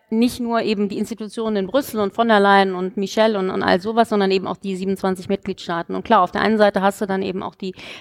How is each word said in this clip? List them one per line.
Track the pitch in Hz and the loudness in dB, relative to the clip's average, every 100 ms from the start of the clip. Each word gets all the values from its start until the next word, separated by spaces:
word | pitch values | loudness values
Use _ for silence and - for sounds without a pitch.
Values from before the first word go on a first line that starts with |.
| _ | _
nicht | 220 240 247 | 0 0 0
nur | 233 233 | -4 -2
eben | - 208 202 | 0 0 -2
die | 208 | -2
Institutionen | 202 220 214 - 220 208 | -6 -8 -10 -6 -4 -2
in | 190 | 0
Brüssel | 262 - 214 | -2 -2 -2
und | 196 | -2
von | - 233 | 0 4
der | 214 | 4
Leyen | 202 196 190 180 | 6 6 4 0
und | 185 208 | -4 -4
Michel | 196 220 220 202 | -2 2 2 2
und, | 185 | -2
und | 196 | -2
all | 190 185 | 0 0
sowas, | 202 226 220 | 0 0 2
sondern | 208 190 | 2 2
eben | 190 180 | 0 -2
auch | 185 | -6
die | 196 185 | -6 -4
siebenundzwanzig | 190 190 190 185 185 | -4 -2 -2 -4 -4
Mitgliedstaaten. | 196 - 185 - 170 175 185 | -4 -4 -8 -6 -6 -6 -6
Und | 185 | 2
klar, | 214 | 4
auf | 180 | 4
der | - | 0
einen | 208 220 | 0 4
Seite | 208 202 | 2 4
hast | 196 - | 0 0
du | 196 | -4
dann | 196 | -4
eben | 196 185 | -4 -6
auch | - - | -8 -10
die, | 190 - - - | -12 -12 -16 -18